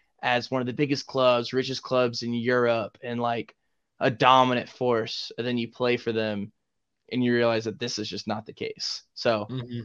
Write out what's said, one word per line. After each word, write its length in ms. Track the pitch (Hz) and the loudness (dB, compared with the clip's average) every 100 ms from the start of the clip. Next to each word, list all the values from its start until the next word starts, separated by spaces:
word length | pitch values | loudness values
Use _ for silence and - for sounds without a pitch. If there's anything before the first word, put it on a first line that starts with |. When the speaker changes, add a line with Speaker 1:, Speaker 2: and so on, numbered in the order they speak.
| _ _ | _ _
Speaker 1:
as 260 | 127 123 - | 0 0 0
one 120 | 131 | -2
of 60 | 123 | -2
the 40 | |
biggest 340 | 113 143 139 - | -2 0 -2 -2
clubs, 440 | 135 127 120 117 | 2 4 4 2
richest 300 | 127 131 131 | -2 -2 -6
clubs 400 | - 127 123 120 | -2 0 2 0
in 100 | 117 | -4
Europe, 640 | 120 117 123 120 117 101 - | -2 0 2 2 0 -2 -8
and, 180 | 123 120 | -8 -4
like, 360 | 117 117 - _ _ _ _ - | -2 -2 -6 _ _ _ _ -2
a 100 | - | -2
dominant 600 | 110 127 131 127 123 - | 4 6 8 6 2 -4
force. 640 | - 123 117 113 - - - | -4 0 0 -2 -6 -10 -6
And 80 | |
then 140 | 120 120 | -4 -2
you 80 | 113 | -4
play 280 | - 127 120 | -2 -2 0
for 160 | 120 | -2
them, 400 | 110 110 104 104 - _ _ _ _ _ | -2 -2 -4 -6 -12 _ _ _ _ _
and 140 | 123 | 0
you 100 | 123 | 2
realize 300 | 120 117 113 | 4 4 2
that 160 | 110 98 | -2 -6
this 180 | 120 - | -6 -6
is 100 | 107 | -6
just 200 | 87 - | -8 -6
not 180 | 107 - | -8 -8
the 60 | |
case." 500 | - - - - - - | -10 -10 -8 -8 -8 -12
So 320 | - 123 110 104 | -4 0 0 -2
Speaker 2:
Mm-hmm. 300 | 127 123 120 | -8 -8 -8